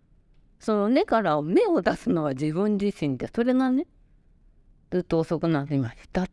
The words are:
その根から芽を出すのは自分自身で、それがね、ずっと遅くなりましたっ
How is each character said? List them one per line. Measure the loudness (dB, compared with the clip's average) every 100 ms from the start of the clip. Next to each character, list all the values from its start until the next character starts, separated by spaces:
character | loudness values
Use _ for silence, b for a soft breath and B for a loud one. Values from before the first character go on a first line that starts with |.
| _ _ _ _ _ _
そ | -2
の | 0 2
根 | 2
か | 2 2
ら | 2 0
芽 | 2 2 2
を | 2
出 | 0 -2
す | -2
の | 0
は | 0
自 | -2 -2
分 | 0 0 0
自 | -2 -2
身 | -4 -4
で、 | -4
そ | -2
れ | 0
が | 2 2
ね、 | 0 -4 _ _ _ _ _ _ _ _ _ _
ず | -6
っ |
と | 0 -2
遅 | 0 -2
く | 0
な | 0 0
り | -2
ま | -2
し | -6 -8
た | -4
っ | -4